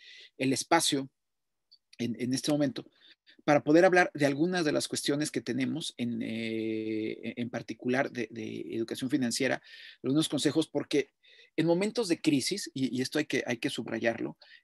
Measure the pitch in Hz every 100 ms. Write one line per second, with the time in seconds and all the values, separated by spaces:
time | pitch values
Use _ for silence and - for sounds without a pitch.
0 | - - - - 135 127 - 165 - 139
1 | 135 _ _ _ _ _ _ _ _ -
2 | 120 110 123 131 - 147 139 - - _
3 | - - _ - - 147 147 160 185 180
4 | 180 147 139 139 175 180 151 139 - -
5 | - 143 147 127 - 123 127 143 - -
6 | 120 117 110 110 113 113 110 110 110 110
7 | 110 - 113 117 113 117 - 113 123 127
8 | 139 120 113 113 110 113 - 113 113 113
9 | 131 139 120 - 127 131 - - - -
10 | 127 147 - 143 147 156 147 139 - 107
11 | - _ _ - - - 160 175 208 226
12 | 196 160 160 143 - 202 - 135 131 123
13 | 127 151 151 131 - 120 143 - 113 113
14 | 117 113 135 - - -